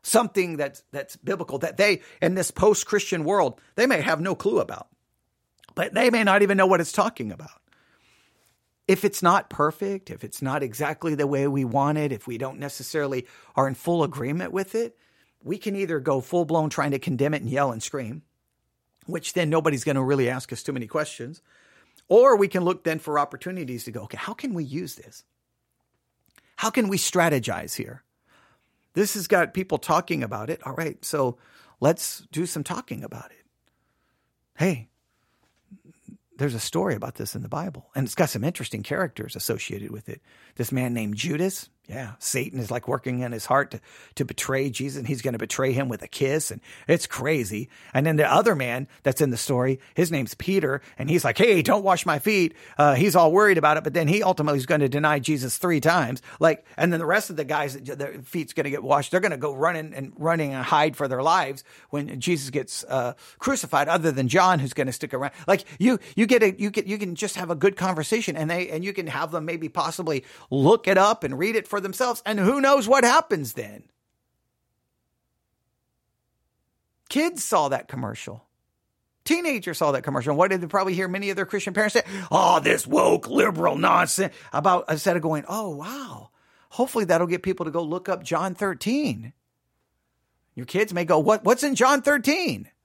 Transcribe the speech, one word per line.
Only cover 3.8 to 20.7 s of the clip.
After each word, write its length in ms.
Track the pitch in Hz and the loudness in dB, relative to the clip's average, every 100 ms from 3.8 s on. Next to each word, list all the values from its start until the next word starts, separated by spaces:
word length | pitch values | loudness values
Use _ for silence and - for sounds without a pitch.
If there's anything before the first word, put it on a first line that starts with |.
| 254 | 2
may 140 | 185 | 2
have 180 | 170 156 | 0 -2
no 160 | 180 180 | -2 -2
clue 240 | 202 220 | 0 0
about, 300 | - 87 - _ _ _ _ _ _ _ - | -2 -8 -16 _ _ _ _ _ _ _ -12
but 200 | - 180 | -6 -2
they 160 | 196 247 | 2 2
may 160 | 233 202 | 4 4
not 160 | 196 | 4
even 160 | 202 196 | 4 4
know 100 | 185 | 4
what 140 | 180 | 4
it's 100 | 170 | 2
talking 400 | - 208 - 110 | 0 -2 -2 -12
about. 300 | 87 151 - _ _ _ _ _ _ _ _ _ _ _ _ - | -12 -18 -20 _ _ _ _ _ _ _ _ _ _ _ _ 0
If 200 | 190 202 | 2 2
it's 180 | - | 2
not 260 | 175 190 - | 4 2 0
perfect, 640 | - 151 156 196 196 - | -2 -2 0 -6 -6 -10
if 140 | - 104 | -14 -14
it's 160 | - | -8
not 200 | 135 143 | -4 -4
exactly 540 | 135 110 147 156 170 147 | -4 -4 -6 -4 -4 0
the 100 | 143 | 0
way 220 | 139 143 | 0 0
we 160 | 139 | 0
want 340 | 127 135 139 151 | 0 0 0 0
it, 140 | 147 | -2
if 160 | 113 - | -4 -8
we 100 | 120 | -8
don't 220 | 131 143 | -8 -8
necessarily 680 | 139 - 127 160 143 131 123 - - - | -12 -12 -6 -4 -2 -4 -8 -20 -6 0
are 120 | 135 | 0
in 80 | 131 | -2
full 280 | - 170 | -2 0
agreement 480 | 147 139 127 160 185 | 0 -2 -4 -4 -4
with 240 | 185 190 220 | -4 -4 -4
it, 220 | 233 _ _ _ _ _ | -6 _ _ _ _ _
we 160 | - 202 | -10 -6
can 200 | 220 196 | -4 -4
either 240 | 190 156 | -2 -2
go 180 | 131 135 | 0 -2
full-blown 500 | - 175 156 165 156 | 0 -2 2 2 0
trying 220 | - 143 | 0 -2
to 80 | 139 | -2
condemn 340 | 180 123 143 | -2 0 0
it 80 | 151 | 0
and 80 | 117 | -2
yell 220 | 135 139 | 0 -2
and 100 | 113 | -2
scream, 420 | - 143 113 151 _ _ _ _ _ _ _ _ - | -8 -8 -8 -12 _ _ _ _ _ _ _ _ -10
which 280 | 170 - | -8 -4
then 160 | 180 160 | -2 2
nobody's 360 | 160 156 139 156 | 2 0 -2 -2
gonna 180 | 135 | 0
really 260 | 131 139 123 | 2 2 2
ask 220 | 127 - | -2 -8
us 120 | 117 | -10
too 100 | - | -8